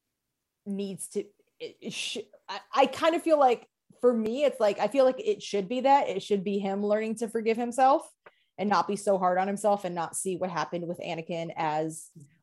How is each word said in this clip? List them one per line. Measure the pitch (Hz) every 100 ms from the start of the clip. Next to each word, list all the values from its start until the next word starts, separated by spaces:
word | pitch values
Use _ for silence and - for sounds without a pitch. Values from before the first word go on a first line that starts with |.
| _ _ _ _ _ _ 202
needs | 196 202 180 -
to, | 202 202 _ _ _
it, | 156 -
it | -
sh-, | - - - - _ -
I, | 196 -
I | 226 269
kind | - 320 330
of |
feel | - 302
like, | 262 240 - _ _ _
for | 247
me, | 233 214 247
it's | 294 254
like, | 208 196
I | 208
feel | 277 262
like | 262
it | - 202
should | - 202 190
be | 254
that. | 262 277 -
It | 190
should | - 202
be | 185 202
him | 196 196 208
learning | 214 220 220
to | 226
forgive | 226 220 226
himself | 240 240 262 311 - _ - _ _ -
and | 208
not | 190 -
be | 202
so | - 190
hard | 185 180
on | 190
himself | 196 214 202 185
and | 175
not | 160 -
see | 196 175
what | 180
happened | 170 147 175 170
with | 175
Anakin | - 165 165 170 165 -
as, | 160 151 160 160 - 165 143 _